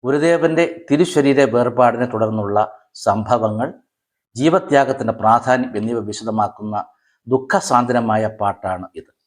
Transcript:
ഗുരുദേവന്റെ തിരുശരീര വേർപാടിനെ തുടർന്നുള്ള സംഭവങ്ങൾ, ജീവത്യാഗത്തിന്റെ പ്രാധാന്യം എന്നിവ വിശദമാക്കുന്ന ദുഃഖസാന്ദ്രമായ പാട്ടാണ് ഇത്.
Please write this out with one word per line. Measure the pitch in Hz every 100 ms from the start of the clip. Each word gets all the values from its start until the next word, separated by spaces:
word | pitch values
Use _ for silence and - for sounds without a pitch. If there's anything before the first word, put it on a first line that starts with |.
ഗുരുദേവന്റെ | 123 147 165 170 160 160 170 - -
തിരുശരീര | 147 175 156 139 135
വേർപാടിനെ | 131 120 120 120 123 117 120
തുടർന്നുള്ള | 110 110 110 101 104 107 - _
സംഭവങ്ങൾ, | - 110 104 107 123 110 107 143 - _ _ _ _ _ 113
ജീവത്യാഗത്തിന്റെ | 151 180 - 139 135 135 113
പ്രാധാന്യം | 110 110 117 127 127 123 104
എന്നിവ | 113 117
വിശദമാക്കുന്ന | 104 101 110 110 101 - 107 104 - _ _ _ 117
ദുഃഖസാന്ദ്രമായ | 131 131 190 - 123 123 120 117 110 107
പാട്ടാണ് | - 101 98 95 92 92
ഇത്. | - - _